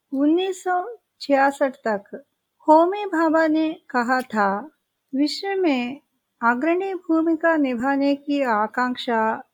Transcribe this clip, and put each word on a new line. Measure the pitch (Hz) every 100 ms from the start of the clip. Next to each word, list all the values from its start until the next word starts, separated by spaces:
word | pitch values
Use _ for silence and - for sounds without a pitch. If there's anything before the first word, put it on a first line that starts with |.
| _
उन्नीस | 269 294 339 381 370
सौ | 370 359 403 453 _ -
छियासठ | - 277 277 277 277
तक। | 254 226 202 - 233 - _ _ _ -
होमी | 311 349 403
भाभा | 415 320 330 320 320
ने | 311 311
कहा | 330 - 254 233 262
था, | 254 220 196 202 302 _ _ _ _
"विश्व | 262 294 - 392
में | 392 359 262 247 277 _ _ _ -
अग्रणी | 233 247 311 349 392
भूमिका | 359 - 320 330 320 330 320
निभाने | 269 240 262 277 277
की | 285 294 285
आकांक्षा | 262 208 214 - 247 247 - 226 220 233 -